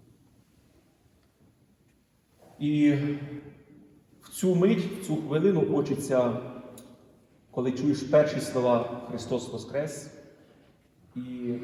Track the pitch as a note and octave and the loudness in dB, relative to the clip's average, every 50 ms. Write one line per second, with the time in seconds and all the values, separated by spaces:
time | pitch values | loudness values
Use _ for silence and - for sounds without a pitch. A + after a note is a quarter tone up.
0 | _ _ _ _ _ _ _ _ _ _ _ _ _ _ _ _ _ _ _ _ | _ _ _ _ _ _ _ _ _ _ _ _ _ _ _ _ _ _ _ _
1 | _ _ _ _ _ _ _ _ _ _ _ _ _ _ _ _ _ _ _ _ | _ _ _ _ _ _ _ _ _ _ _ _ _ _ _ _ _ _ _ _
2 | _ _ _ _ _ _ _ _ - - - - D3 D3 D3+ D3+ D3 D3 C#3+ C#3 | _ _ _ _ _ _ _ _ -20 -20 -10 -4 -2 0 2 4 4 4 4 4
3 | D3 D3 C#3+ - - - - - - - - - - - - - - - _ _ | 0 -2 -4 -4 -8 -10 -12 -14 -14 -16 -20 -20 -20 -20 -20 -20 -20 -20 _ _
4 | _ _ _ _ - - - - - F#3 F3 E3+ F3+ G#3 A#3 - - - - - | _ _ _ _ -20 -16 -6 -2 0 2 4 4 6 4 4 2 0 -4 -6 -8
5 | - D#3 D3+ D#3 - - D3 D#3 E3+ G3+ F#3 D#3 C#3 - C#3+ C#3+ C3+ C#3+ C#3 C#3+ | -6 -4 -4 -4 -2 -2 0 2 4 4 4 4 2 2 2 2 0 0 -2 -2
6 | C#3+ - C3+ B2+ B2 A#2+ A#2 A#2+ - - - - - - - - - - - - | -2 2 2 2 2 2 0 -4 -6 -10 -12 -14 -16 -18 -20 -20 -20 -20 -20 -20
7 | _ - _ _ _ _ _ _ _ _ - C3 B2 C3 C3 - C#3+ D3 C3 - | _ -20 _ _ _ _ _ _ _ _ -6 -2 -2 -2 -2 0 0 0 0 0
8 | - - D#3 D3+ D3+ D3+ - C#3 - - - B2+ B2 B2 A#2+ A#2 A2+ - - - | 2 4 6 6 6 6 2 -4 -4 -2 0 0 2 4 4 2 0 -2 -8 -10
9 | - - A2+ G#2 - - B2+ A#2+ - - A#2 A2 - - - C#3+ D3+ D#3 - - | -10 -10 -10 -8 -6 -4 -4 -4 -4 -6 -10 -10 -10 -6 -4 -4 -4 -6 -8 -12
10 | - - - - - - - - - _ _ _ _ _ _ _ _ _ _ _ | -14 -16 -18 -20 -20 -20 -20 -20 -20 _ _ _ _ _ _ _ _ _ _ _
11 | _ _ - B2 B2 B2+ B2 B2 B2 A#2+ B2 B2 | _ _ -12 -12 -10 -10 -8 -6 -4 -4 -4 -4